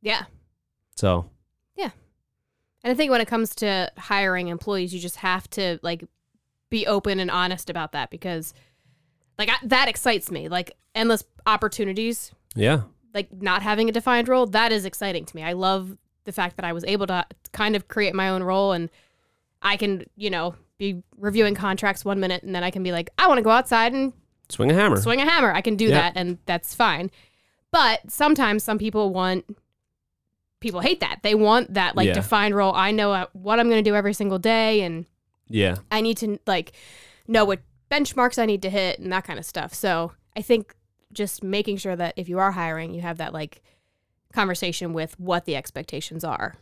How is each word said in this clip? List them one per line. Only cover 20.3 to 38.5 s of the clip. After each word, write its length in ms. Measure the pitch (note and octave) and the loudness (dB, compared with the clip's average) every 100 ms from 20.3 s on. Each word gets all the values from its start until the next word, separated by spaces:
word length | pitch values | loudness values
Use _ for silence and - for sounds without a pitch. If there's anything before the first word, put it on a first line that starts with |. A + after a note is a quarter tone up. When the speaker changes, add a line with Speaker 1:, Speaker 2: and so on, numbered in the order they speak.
Speaker 1:
know, 260 | F3+ E3+ E3+ _ _ | -4 -4 -8 _ _
be 240 | G3+ F3+ - _ | -6 -6 -12 _
reviewing 380 | G3+ G#3 G#3+ G3+ | -4 4 4 2
contracts 500 | G3+ F#3+ G#3 G3 G3+ | -2 -2 -2 -2 -2
one 140 | G3 | -2
minute 240 | F#3+ F3+ | 0 -2
and 100 | - | -4
then 100 | F3+ | -4
I 60 | F3+ | -4
can 120 | F#3 | -4
be 80 | F#3 | -4
like, 180 | F3 E3+ - | -4 -4 2
"I 100 | E4+ | 4
wanna 140 | C4+ | 4
go 80 | A3 | 6
outside 420 | A3+ B3 A#3 A#3 | 4 4 2 2
and 200 | C4 C4+ - _ _ _ | 2 -4 -4 _ _ _
Speaker 2:
Swing 200 | - A#2+ | 0 4
a 40 | E3+ | 6
hammer. 240 | G#3 G#2+ | 6 4
Speaker 1:
swing 200 | G#3 B3 | 2 2
a 40 | C#4+ | 4
hammer." 220 | E4+ B3 | 4 4
I 80 | E3+ | 2
can 140 | G3 G#3 | 0 2
do 100 | A3 | 4
Speaker 2:
Yeah. 160 | D3+ | 4
Speaker 1:
that 120 | E3+ F3 | 4 0
and 220 | F3+ F3+ - | -4 -4 -4
that's 300 | F3 - - | -4 -4 0
fine. 340 | A3+ D3+ F#3+ _ _ _ _ _ _ | 0 2 -4 _ _ _ _ _ _
But 400 | E4+ C4 A3+ - | 4 4 2 -4
sometimes 520 | - D4 D4+ A#3+ G#3+ | 0 2 4 2 0
some 140 | - A3 | -2 -2
people 340 | G#3+ G#3+ G#3 | -2 0 0
want, 320 | F#3 F#3 F#3 - G#3 _ _ _ _ _ _ _ _ _ _ | 0 0 -2 -4 -20 _ _ _ _ _ _ _ _ _ _
people 200 | A3+ F3+ | -8 -2
hate 180 | G#3 F4+ | -2 0
that. 180 | - - | -2 -2
They 120 | G#3 G#3+ | 0 4
want 380 | G#3 A3+ A#3+ F#3+ | 6 4 4 0
that, 200 | F3+ - | 0 2
like, 120 | F#3 | 2
Speaker 2:
Yeah. 60 | |
Speaker 1:
defined 420 | G3 G2+ G#3+ G#3 G3+ | 2 2 2 2 2
role. 180 | G3 | 2
I 180 | F#3 F#3+ | 2 2
know, 200 | G#3+ G3+ | 2 2
uh, 120 | G3 F#3 | 0 -4
what 260 | F#3+ F#3+ A3 | -10 0 2
I'm 100 | A#3 | 4
gonna 120 | A3+ | 4
do 120 | G#3+ G#3 | 4 2
every 180 | G3+ | 2
single 260 | G3+ G3+ F#3+ | 0 -2 0
day 420 | G3+ A3+ A3 G#3+ | 2 2 4 2
and 240 | F3+ E3 E3+ _ _ _ _ | 0 -4 -10 _ _ _ _
Speaker 2:
Yeah. 300 | A2 F#2+ F2+ - | 2 2 0 -4
Speaker 1:
I 100 | G#3+ | -2
need 160 | A3 A3+ | 0 -2
to, 220 | A3+ G3+ - | -4 -4 -2
like, 240 | F#3 E3 - - - - _ - | -2 -2 -14 -20 -20 -20 _ 2
know 180 | A3+ G#3 | 4 4
what 140 | F#3+ - _ _ | 2 -4 _ _
benchmarks 500 | C#4+ C#4+ - B3 B3 | 0 0 2 2 2
I 40 | |
need 140 | A3 | 0